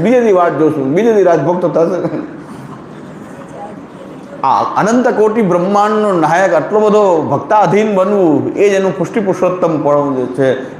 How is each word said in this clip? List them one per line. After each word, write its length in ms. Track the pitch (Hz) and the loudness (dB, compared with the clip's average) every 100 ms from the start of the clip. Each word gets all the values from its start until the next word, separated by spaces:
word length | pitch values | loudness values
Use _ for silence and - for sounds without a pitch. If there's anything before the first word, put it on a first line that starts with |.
બીજે 180 | 175 247 | 2 2
દી 120 | 233 | 4
વાટ 260 | 180 170 147 | 4 2 2
જોશું, 360 | 156 147 135 | 0 0 -2
બીજે 180 | 165 233 | 0 2
દી 100 | 208 | 4
રાજભોગ 380 | 175 165 147 180 | 4 2 0 0
તો 80 | 175 | 0
થશે. 300 | 156 170 180 156 156 - - - - - - - - - - - - - - - - - - - - - - | 0 0 -2 -4 -6 -10 -14 -16 -16 -16 -18 -18 -18 -18 -18 -18 -18 -18 -16 -16 -16 -18 -18 -18 -18 -16 -4
આ 200 | 135 107 117 127 | 0 2 0 0
અનંત 260 | 185 247 240 202 | 2 2 2 2
કોટી 240 | 214 220 | 2 2
બ્રહ્માંડનો 680 | 190 175 180 202 208 214 208 | 0 0 2 2 2 2 0
નાયક 420 | 180 156 170 190 | 0 2 2 2
આટલો 260 | 160 - 214 | 0 0 2
બધો 220 | 214 208 202 165 | 4 4 4 2
ભક્તાધીન 720 | 131 135 - 214 185 196 220 | 0 -2 0 2 4 2 2
બનવું, 580 | 190 196 208 175 139 123 - | 0 2 2 2 2 0 0
એ 140 | 208 | 2
જ 20 | |
એનું 240 | 190 190 175 | 2 0 -2
પુષ્ટિ 220 | 165 233 | -4 -2
પુરુષોત્તમ 600 | 196 170 180 180 170 151 | -2 0 0 0 0 0
પણ 340 | 143 147 143 131 | 2 2 0 -2
જે 80 | 123 | -4
છે, 220 | 135 135 127 - | 0 0 0 -6